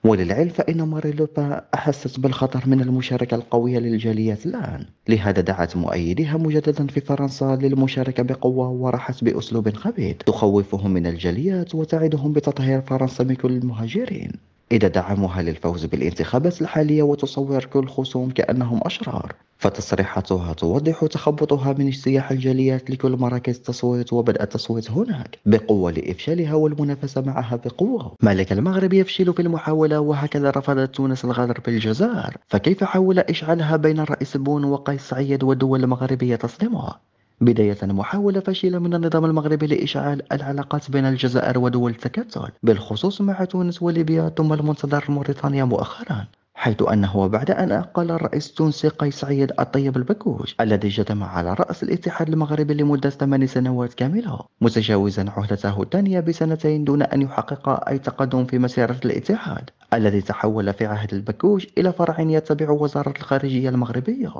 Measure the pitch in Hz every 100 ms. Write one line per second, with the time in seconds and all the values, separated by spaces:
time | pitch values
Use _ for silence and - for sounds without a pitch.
0 | 110 104 87 107 170 - - 165 156 156
1 | 156 147 151 151 143 139 - - 151 139
2 | 131 131 135 131 131 131 131 135 127 127
3 | 123 123 120 117 117 120 123 123 117 110
4 | 113 107 110 104 170 247 135 78 - _
5 | - 110 98 95 90 95 82 90 85 87
6 | 85 95 156 156 156 151 151 147 139 139
7 | 139 139 139 135 135 131 139 135 135 135
8 | 131 127 123 131 127 127 127 127 127 123
9 | - 131 113 - - 117 107 107 202 240
10 | 104 - - - 104 101 98 98 98 92
11 | 85 82 90 92 175 185 170 160 156 160
12 | 160 147 143 147 147 139 131 135 135 131
13 | 131 131 131 127 127 127 127 110 113 160
14 | 247 196 - - _ _ _ 117 95 95
15 | 90 101 95 90 85 78 87 85 80 69
16 | 73 87 80 123 170 175 156 156 151 151
17 | 147 143 135 - 139 135 131 139 131 135
18 | 131 131 127 131 - 127 120 117 180 -
19 | 214 120 - - _ _ 104 - - -
20 | 95 - - 92 87 80 85 120 151 160
21 | 156 151 - 151 151 147 135 139 139 135
22 | 131 135 135 135 131 131 131 131 131 135
23 | 131 127 123 123 127 120 - 123 123 123
24 | 117 120 117 101 - - - 117 110 127
25 | 247 165 - - 101 107 110 104 90 80
26 | - 90 - 170 156 156 156 147 147 139
27 | 139 135 135 135 117 120 123 - 202 240
28 | 123 - 107 95 92 98 165 190 185 190
29 | 185 - 180 175 175 165 156 156 156 151
30 | 147 143 147 147 139 139 135 139 135 135
31 | 135 131 123 120 120 117 120 117 110 113
32 | 220 208 - - _ 101 - 190 196 185
33 | 190 185 - 170 156 170 156 160 156 156
34 | 147 143 - 139 139 147 143 139 139 139
35 | - 127 139 135 131 131 135 131 127 123
36 | 131 127 127 117 120 - 226 214 110 -
37 | _ _ _ _ 120 113 104 101 98 98
38 | 98 196 202 190 190 185 185 180 175 170
39 | 165 160 160 156 151 151 151 135 147 139
40 | 143 143 - 143 139 139 135 143 - 139
41 | 135 131 127 123 123 127 123 123 120 113
42 | 120 - 233 - - - 113 101 - 107
43 | 196 202 196 185 180 185 175 175 175 170
44 | 156 160 160 160 156 151 151 147 143 143
45 | - 143 139 135 143 139 131 110 - -
46 | - 107 101 _ _ - 123 104 - 107
47 | 95 98 95 107 147 - 180 101 180 -
48 | 170 165 160 151 - - 160 147 156 -
49 | 147 135 139 139 135 - 143 139 139 131
50 | 127 214 208 113 110 - 113 101 101 98
51 | 101 104 95 92 85 98 - - - 180
52 | 175 - 160 156 147 151 147 147 147 143
53 | 139 139 139 135 131 131 127 127 120 -
54 | 127 196 233 123 - _ 117 110 110 104
55 | 101 98 98 101 101 101 101 101 95 185
56 | 196 185 165 165 160 160 156 151 143 147
57 | - 139 135 - - 143 - 131 - 135
58 | 135 - 131 131 127 127 123 123 117 127
59 | 123 - - 214 175 - - _ _ 117
60 | 107 101 95 - 110 110 98 98 107 107
61 | 107 101 101 - 190 196 180 - 180 175
62 | 170 165 160 156 156 151 156 147 147 143
63 | 139 135 - 135 139 127 131 127 117 123
64 | 135 262 214